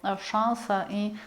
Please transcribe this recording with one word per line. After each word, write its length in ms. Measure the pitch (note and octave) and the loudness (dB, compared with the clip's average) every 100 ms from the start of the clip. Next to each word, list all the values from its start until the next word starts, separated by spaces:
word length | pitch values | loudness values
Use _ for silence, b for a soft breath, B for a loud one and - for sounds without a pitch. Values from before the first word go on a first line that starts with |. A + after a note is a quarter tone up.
e, 120 | G3+ G3 | -2 -2
szansę 680 | - G#3+ A3+ A#3 - G3 - | 0 2 2 2 0 0 0
i 240 | G3+ G#3 G#3+ | -2 -2 -4